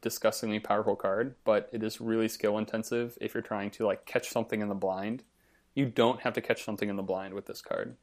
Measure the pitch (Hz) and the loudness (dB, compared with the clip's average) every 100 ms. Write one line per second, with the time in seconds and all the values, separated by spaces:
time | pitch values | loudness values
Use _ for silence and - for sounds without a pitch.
0 | 113 - 110 - 113 107 - 104 107 101 | -4 2 2 2 0 -2 2 2 2 0
1 | 98 98 131 - - 104 - 117 110 - | 0 0 -2 0 2 4 2 -4 -4 -4
2 | 113 113 110 - 110 104 110 110 - 120 | 0 2 2 2 0 2 0 -4 -2 -2
3 | 120 - 110 117 - 104 101 - 107 95 | -2 -4 -6 -4 -4 -4 -4 0 0 0
4 | - 123 - 117 110 110 107 98 95 92 | 0 -2 0 -2 0 -2 -2 0 0 0
5 | 104 123 - _ _ _ _ - 135 113 | -4 -6 -10 _ _ _ _ 0 2 6
6 | 117 117 123 117 - 117 - 104 101 101 | 4 4 0 0 0 0 -2 -2 -2 -2
7 | 95 95 95 98 - - - - - - | -2 -2 -4 -8 -10 -14 -4 -4 -4 -10